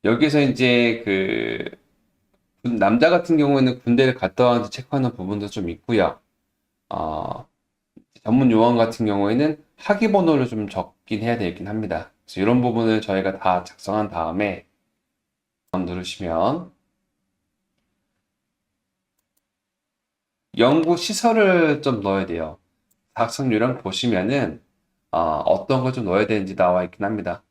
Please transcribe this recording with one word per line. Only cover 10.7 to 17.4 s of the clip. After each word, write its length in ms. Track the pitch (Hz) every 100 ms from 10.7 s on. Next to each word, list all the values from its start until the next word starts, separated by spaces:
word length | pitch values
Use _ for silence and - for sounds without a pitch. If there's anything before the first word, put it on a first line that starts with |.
| 95 - _ _ 110
해야 160 | 113 113
되긴 300 | 92 87 90
합니다. 440 | 107 107 80 - _ _
그래서 160 | -
이런 200 | 101 123
부분을 380 | 123 113 113 110
저희가 360 | 107 95 95 95
다 240 | 92 90
작성한 460 | 87 - - 107 104
다음에 560 | 85 80 90 104 92 _ _ _ _ _ _ _ _ _ _ _
누르시면 960 | 92 87 90 90 - 90 82 98 160 175 _ _ _ _ _ _ _